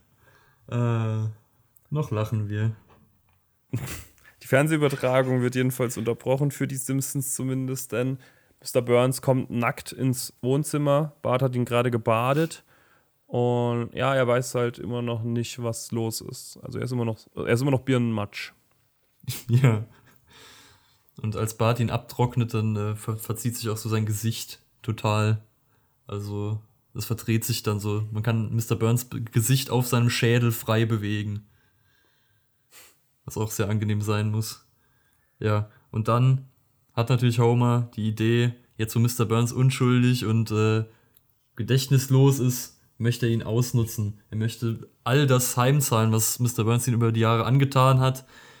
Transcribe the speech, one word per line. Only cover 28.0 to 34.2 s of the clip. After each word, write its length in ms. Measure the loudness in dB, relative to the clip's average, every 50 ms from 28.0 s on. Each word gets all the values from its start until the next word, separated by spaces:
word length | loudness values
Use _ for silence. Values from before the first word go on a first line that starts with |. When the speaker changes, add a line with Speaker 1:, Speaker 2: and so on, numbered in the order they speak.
| -4 -4
Speaker 1:
Man 120 | -6 -4 -2
kann 320 | 0 0 0 -2 -2 -2
Mister 220 | -2 -2 -2 -2
Burns 260 | 0 0 0 0 0 -2
Be-, 160 | -4 -8 -8
Gesicht 480 | -6 -2 -2 0 2 2 2 0 0 0
auf 160 | 0 -2 0
seinem 240 | 2 2 2 2 2
Schädel 420 | 0 2 2 4 4 4 4 2 0
frei 320 | -2 -2 0 2 2 2
bewegen. 600 | 2 0 -2 -2 -2 -4 -4 -4 -6 -8 -8 -10 _ _ _ _ _ _ _ _ _ _ _ _ _ _ _ _ _ _ _ _ _ _ _ _ _ -20 -20 -20 -20 _ _ _ _ _ _ -16
Was 120 | -10 -6
auch 140 | -6 -6 -4
sehr 180 | -2 -4 -2 -2
angenehm 320 | -2 -2 0 -2 -2 -2
sein 300 | -2 -2 0 0